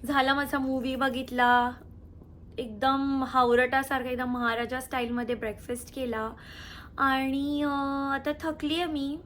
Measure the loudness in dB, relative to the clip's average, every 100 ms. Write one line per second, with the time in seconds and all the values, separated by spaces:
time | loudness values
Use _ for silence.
0 | 0 2 2 2 0 0 0 -2 -2 0
1 | 0 0 -4 2 6 6 4 -4 -16 -20
2 | -20 -20 -20 -20 -16 -10 -8 0 2 4
3 | 2 0 2 4 6 6 4 2 2 -2
4 | -2 -2 -2 0 0 0 -2 -4 -4 -4
5 | -2 -2 -2 -2 -4 -6 -8 -8 -8 -8
6 | -4 -4 -4 -8 -16 -16 -16 -16 -16 2
7 | 4 4 2 0 0 0 0 0 0 -2
8 | -2 -2 -2 -4 -4 -4 -2 0 0 -2
9 | -4 -6